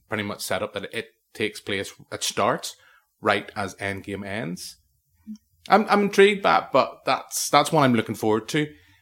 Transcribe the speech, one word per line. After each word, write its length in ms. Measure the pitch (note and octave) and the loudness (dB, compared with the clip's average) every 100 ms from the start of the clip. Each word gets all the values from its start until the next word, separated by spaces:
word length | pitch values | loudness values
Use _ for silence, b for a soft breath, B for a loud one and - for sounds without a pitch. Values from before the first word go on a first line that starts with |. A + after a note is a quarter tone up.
| _ | _
pretty 160 | G#2+ | -6
much 180 | G2+ - | -6 -8
set 200 | - F#2+ | -4 -4
up 120 | G#2 | -4
that 200 | G2+ G2 | -8 -10
it 140 | A2+ - _ _ | -10 -12 _ _
takes 260 | - G#2+ - | -6 -6 -6
place, 340 | - G2 G2 - - | -6 -6 -6 -12 -14
it 120 | G#2+ | -8
starts 520 | - - G#2 D#3+ - b b b b _ | -6 -2 0 0 -6 b b b b _
right 300 | G#2+ G#2 G2+ - | -2 0 -2 -8
as 200 | G2 - | -8 -8
Endgame 500 | G2 G2 F#2+ G2 G2 | -8 -8 -10 -10 -8
ends. 520 | G#2 D3 F3+ - - _ _ _ _ - G#3+ _ _ - | -8 -8 -10 -14 -18 _ _ _ _ -20 -20 _ _ 2
I'm, 200 | G3+ G#3+ | 2 4
I'm 140 | G3+ | 2
intrigued 400 | G3+ G3+ G3+ G3+ | 4 6 6 4
by 160 | F#3+ D#3+ | 2 2
it, 40 | - | 2
but 300 | C#3 - - - | 0 0 -2 -4
that's, 440 | C3 - - - | -4 -4 -8 2
that's 220 | D3 D3+ | 4 4
what 120 | D#3+ | 4
I'm 120 | C3 A#2 | 4 4
looking 200 | G#2+ G#2+ | 0 -2
forward 320 | A2 A2 A2 | 0 0 0
to. 180 | D#3 D3+ b b b | -2 -4 b b b